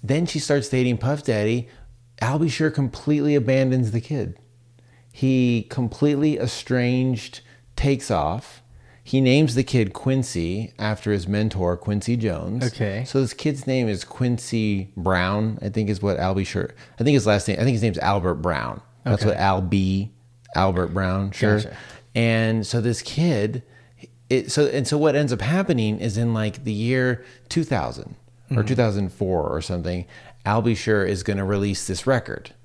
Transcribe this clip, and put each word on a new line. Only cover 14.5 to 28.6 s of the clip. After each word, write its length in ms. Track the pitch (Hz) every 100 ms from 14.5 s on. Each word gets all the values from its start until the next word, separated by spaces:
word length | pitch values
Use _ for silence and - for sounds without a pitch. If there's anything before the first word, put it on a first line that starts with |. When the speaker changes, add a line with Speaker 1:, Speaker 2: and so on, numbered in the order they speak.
| 117 107 101 95 -
Speaker 1:
Brown, 640 | 90 92 92 104 110 107
I 60 | 107
think 200 | 110 104
is 140 | 98
what 160 | 101 76
Albie 240 | 92 95
Schur, 300 | 95 98 - - - -
I 60 |
think 100 | 120
his 100 | 139 107
last 200 | 104 -
name, 100 | 95
I 20 |
think 120 | 120
his 80 | 117
name's 160 | 110 85
Albert 380 | - 101 90 78
Brown. 440 | 85 76 58 52 - _
That's 180 | - 110
Speaker 2:
Okay. 80 | 107
Speaker 1:
what 80 | -
Al 220 | 98 95
B, 480 | 92 98 95 95 104 _ _ _ - -
Albert 320 | 95 90 87
Brown, 420 | 90 92 95 98
sure. 280 | 95 104 107
Speaker 2:
Gotcha. 180 | 110 - - - - 117
Speaker 1:
And 500 | 117 113 113 113 104
so 140 | 120
this 200 | 113 113
kid, 640 | - - 170 123 107 123 - - - - - _ _
it, 220 | 131 -
so, 160 | - 147
and 220 | 139 123
so 100 | 151
what 160 | 156
ends 180 | 143 143
up 80 | 117
happening 600 | 98 175 190 135 107 107
is 160 | 110 104
in, 160 | 117
like, 300 | 110 107 101
the 80 | 117
year 520 | 104 117 131 127 120 - - -
two 140 | -
thousand 540 | 156 113 69 62 - - - - -
or 60 |
Speaker 2:
Mm-hmm. 80 | 120